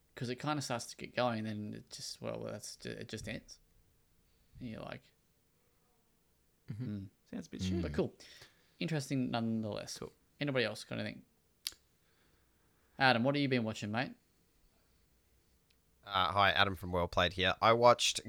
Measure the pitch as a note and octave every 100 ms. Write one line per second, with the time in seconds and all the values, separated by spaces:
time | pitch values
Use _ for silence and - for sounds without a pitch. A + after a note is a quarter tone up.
0 | _ - A#2+ B2 C#3+ D3+ C3+ A#2+ - -
1 | - - B2 A2+ A2 G#2+ G#2+ A2+ - -
2 | - - A#2 - - G#2+ - - - -
3 | A2+ A2 G#2 - - - _ _ _ _
4 | _ _ _ _ _ - B2 - - -
5 | - _ _ _ _ _ _ _ _ _
6 | _ _ _ _ _ _ - G#2 B2 G#2
7 | G2 - _ - - - F#2 F3 D#2+ D3
8 | D3+ - - - - _ _ - F3 D#3
9 | C3+ C#3 B2 A#2+ A2+ A2+ A2 G#2 - -
10 | - - _ - D3 C3 A2 A2 - A#2
11 | G#2+ - - _ _ _ - - _ _
12 | _ _ _ _ _ _ _ _ _ -
13 | C3+ A#2 B2+ C#3+ C#3 C3 A2 G#2+ G#2 A2
14 | E3 - _ _ _ _ _ _ _ _
15 | _ _ _ _ _ _ _ _ _ _
16 | G2+ G2 E2+ G2 G2 F2+ G2+ F#2 F#2 F2+
17 | F2 - F2 F2+ F#2 - G#2+ A#2 A#2+ A#2+
18 | - -